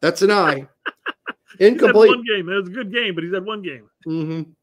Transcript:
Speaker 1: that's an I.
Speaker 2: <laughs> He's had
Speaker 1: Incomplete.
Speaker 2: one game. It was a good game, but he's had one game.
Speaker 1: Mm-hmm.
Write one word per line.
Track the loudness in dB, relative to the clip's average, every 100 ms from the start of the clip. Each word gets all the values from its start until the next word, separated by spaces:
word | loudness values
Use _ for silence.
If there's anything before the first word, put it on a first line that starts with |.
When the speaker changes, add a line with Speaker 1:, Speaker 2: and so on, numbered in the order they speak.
Speaker 1:
that's | -4 2
an | 2
I. | 2 0
Speaker 2:
<laughs> | -2
He's | -8 _ -14 -12 -14 -14 -16 -18 _ 2
had | 4
Speaker 1:
Incomplete. | 6 4 6 6
Speaker 2:
one | 4
game. | -2 -4 -4
It | -6
was | -6
a |
good | -10 -8
game, | -6 -4
but | -6
he's | -6
had | -8 -8
one | -10
game. | -12 -14 _ _ -10
Speaker 1:
Mm-hmm. | -8 -6 -8 -12 _